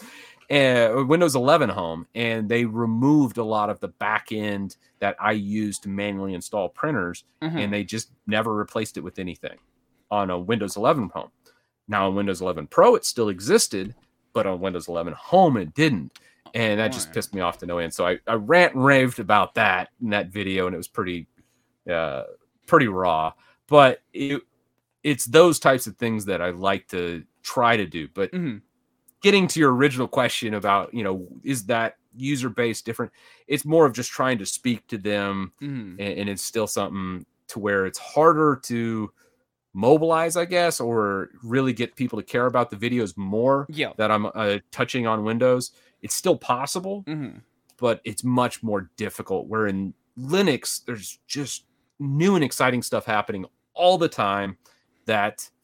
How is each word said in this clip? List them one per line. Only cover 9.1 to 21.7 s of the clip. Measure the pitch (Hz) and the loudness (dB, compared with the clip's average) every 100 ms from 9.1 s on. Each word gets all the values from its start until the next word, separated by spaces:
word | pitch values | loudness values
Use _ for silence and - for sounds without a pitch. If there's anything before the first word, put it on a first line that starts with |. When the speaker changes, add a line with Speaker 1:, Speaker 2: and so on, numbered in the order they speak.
| - | -10
Speaker 1:
anything | 92 80 - 50 _ _ _ _ - | -10 -10 -14 -16 _ _ _ _ -6
on | 104 95 | -2 -2
a | 90 | -2
Windows | 90 117 98 101 | -2 -4 -4 -2
eleven | 110 156 95 | 0 0 -2
Home. | - - _ _ _ _ _ - | -8 -14 _ _ _ _ _ -4
Now | 104 98 | 0 0
on | 98 | 0
Windows | 101 90 | -2 -2
eleven | 92 80 73 | -4 -6 -2
Pro, | - 208 240 | 4 6 6
it | |
still | - - 107 | 0 -2 -2
existed, | 92 104 214 - 104 98 - _ _ _ | -2 2 2 2 -4 -8 -12 _ _ _
but | 120 98 | -4 -2
on | 92 | -2
Windows | 92 87 82 | -4 -6 -6
eleven | 85 85 | -6 -6
Home, | 78 - 180 180 120 | -8 2 6 6 4
it | 82 | -2
didn't. | - 156 104 67 - _ _ - | 0 2 2 -4 -14 _ _ -10
And | 117 110 104 | -2 0 2
that | 110 | 0
just | 127 80 | -2 -6
Speaker 2:
Right. | 92 | -6
Speaker 1:
pissed | - | -6
me | 98 | -4
off | 87 - | -4 -4
to | 87 | -6
no | 87 | -6
end. | 82 | -4
So | - 87 | -2 -2
I, | 92 - | -2 -2
I | |
rant | 113 104 170 175 | -4 2 4 4
and | 131 | 4
raved | 131 139 131 123 | 4 6 4 0
about | 98 104 92 - | 2 4 4 2
that | 107 92 90 - | 2 2 -2 -8
in | 117 | -2
that | 104 92 | -2 -2
video, | 95 98 95 90 | -6 -4 -2 -2
and | |
it | 90 | -4
was | 87 | -10
pretty, | - 92 87 80 _ _ _ _ | -6 -6 -6 -10 _ _ _ _